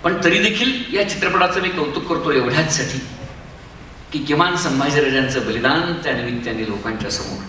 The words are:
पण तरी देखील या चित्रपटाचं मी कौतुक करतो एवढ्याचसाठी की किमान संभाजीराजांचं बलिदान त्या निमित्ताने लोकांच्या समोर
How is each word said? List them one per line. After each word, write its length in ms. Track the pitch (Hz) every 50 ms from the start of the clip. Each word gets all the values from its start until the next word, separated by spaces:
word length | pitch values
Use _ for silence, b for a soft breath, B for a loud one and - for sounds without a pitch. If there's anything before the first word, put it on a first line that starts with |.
| -
पण 200 | 170 175 175 165
तरी 160 | 170 170 208
देखील 560 | 208 220 208 - 240 262 262 247 - - -
या 140 | 196 202 202
चित्रपटाचं 520 | - - - 180 170 180 180 175 175 190
मी 80 | 185 180
कौतुक 400 | 175 180 151 143 135 - - -
करतो 220 | 170 147 - 160
एवढ्याचसाठी 680 | 147 131 123 120 127 151 160 156 - - 135 131 - 135 - - - - - - - - - - - - - - - - - - - - - - -
की 120 | 151 -
किमान 300 | 143 143 151 170 180 175
संभाजीराजांचं 920 | 170 - 160 135 135 135 143 147 147 147 135 135 135 131 123 - 131 110
बलिदान 480 | 104 110 113 117 131 147 165 175 175 170
त्या 200 | 160 - 147 127
निमित्ताने 560 | 120 120 120 120 120 120 120 113 110 110 107
लोकांच्या 420 | 101 101 - 113 110 104 104 101
समोर 320 | - - - 101 101 98 98